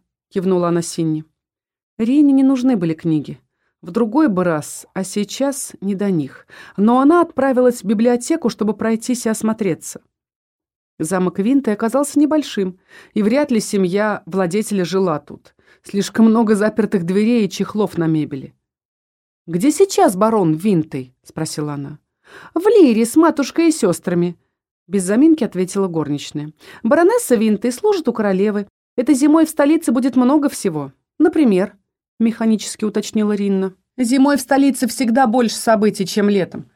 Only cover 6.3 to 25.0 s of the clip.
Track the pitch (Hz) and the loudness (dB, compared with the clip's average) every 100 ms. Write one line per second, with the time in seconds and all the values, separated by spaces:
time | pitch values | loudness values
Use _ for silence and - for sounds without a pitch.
6.3 | - _ - - - 214 254 277 349 330 | -10 _ -20 -10 0 2 4 4 4 2
7.3 | - 269 254 254 247 185 214 233 240 240 | 0 0 2 2 0 -2 0 2 0 0
8.3 | 330 240 - 208 214 220 220 - 240 226 | -2 -2 -2 -4 -2 -2 -2 -4 -4 -4
9.3 | 214 220 220 196 151 - - _ _ _ | -2 -4 -2 -4 -4 -10 -18 _ _ _
10.3 | _ _ _ _ _ _ - 160 185 180 | _ _ _ _ _ _ -8 -2 0 0
11.3 | 185 202 277 247 208 226 269 285 294 294 | 0 0 0 0 -2 -2 -2 0 0 0
12.3 | 311 - - 185 180 _ - - 214 208 | 0 -2 -4 -6 -8 _ -20 -8 -2 0
13.3 | 262 294 226 - 202 180 196 214 202 - | 0 0 -2 -2 -2 0 0 -2 -4 -6
14.3 | 185 180 208 214 202 165 190 185 147 - | -4 -2 -2 -2 -4 -2 -2 -2 -4 -8
15.3 | - _ _ _ _ - 202 190 - 220 | -20 _ _ _ _ -8 -6 -2 2 4
16.3 | 220 214 202 214 220 202 202 170 190 214 | 4 2 0 0 -2 -2 -2 -2 0 2
17.3 | 240 196 - 190 214 196 - 160 156 147 | 0 0 -4 -6 -4 -4 -2 -2 -2 -4
18.3 | 139 139 _ _ _ _ _ _ _ _ | -8 -14 _ _ _ _ _ _ _ _
19.3 | _ - 175 269 302 392 - 330 185 220 | _ -8 -2 0 2 2 2 2 2 0
20.3 | 220 170 156 214 170 156 139 127 _ - | 2 0 0 2 0 0 -8 -12 _ -16
21.3 | - 160 - 151 143 143 151 _ _ _ | -10 -10 -8 -8 -10 -12 -16 _ _ _
22.3 | - - 330 403 453 277 220 233 311 330 | -20 -10 -2 2 6 6 4 2 2 2
23.3 | 302 277 - 330 311 196 165 190 175 175 | 2 -4 0 0 2 0 -2 -2 -2 -2
24.3 | 170 _ _ _ _ - 196 | -6 _ _ _ _ -6 -4